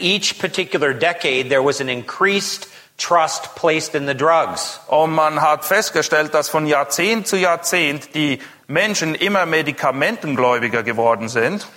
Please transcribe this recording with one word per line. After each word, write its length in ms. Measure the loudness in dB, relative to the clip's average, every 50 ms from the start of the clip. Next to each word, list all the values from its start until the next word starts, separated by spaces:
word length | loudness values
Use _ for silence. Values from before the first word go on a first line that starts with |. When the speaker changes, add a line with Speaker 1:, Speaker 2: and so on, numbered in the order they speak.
| 0
Speaker 1:
each 360 | 0 0 0 -2 -4 -4 -4
particular 540 | -6 -4 -4 -4 -4 -2 -2 0 0 0 0
decade, 560 | 2 0 0 0 0 -2 -2 0 0 0 2
there 160 | 2 2 2
was 160 | 2 0 0
an 80 | -2 -4
increased 800 | -6 -6 -8 -8 -4 0 2 2 2 0 -2 -4 -8 -10 -12 -16 -20 -20 -20 _ _ -8
trust 560 | -2 2 2 2 2 2 -2 -4 -10 -12 -8
placed 400 | -2 0 2 2 0 0 -2 -4
in 120 | -4 -2
the 80 | -2 -2
drugs. 680 | 0 2 4 4 4 2 0 -2 -6 -8 -10 -10 -12 -6
Speaker 2:
Und 280 | 0 2 2 4 4 2
man 260 | 2 2 2 2 2
hat 240 | 2 2 2 0 0
festgestellt, 720 | 0 2 2 2 0 0 -2 0 2 2 0 2 2 0
dass 160 | 0 0 0
von 160 | 0 0 0
Jahrzehnt 600 | 2 2 2 0 0 -2 0 0 0 0 0 -2
zu 120 | -2 0 2
Jahrzehnt 760 | 2 2 0 0 -2 -2 0 0 2 0 -2 -4 -8 -8 -4
die 240 | -2 0 0 -2 -4 -6 -12 -20 -18 _
Menschen 480 | -4 0 0 0 0 0 0 -2 -2 -2
immer 320 | 0 0 0 2 2 2
medikamentengläubiger 1400 | 2 2 0 0 0 -4 -2 -2 -2 0 0 0 0 -2 -2 -4 -4 0 2 2 4 2 2 0 0 -2 -2 -2
geworden 480 | -2 0 2 2 2 2 2 0 -4
sind. 360 | 0 0 0 0 0 -4 -8 -12 -18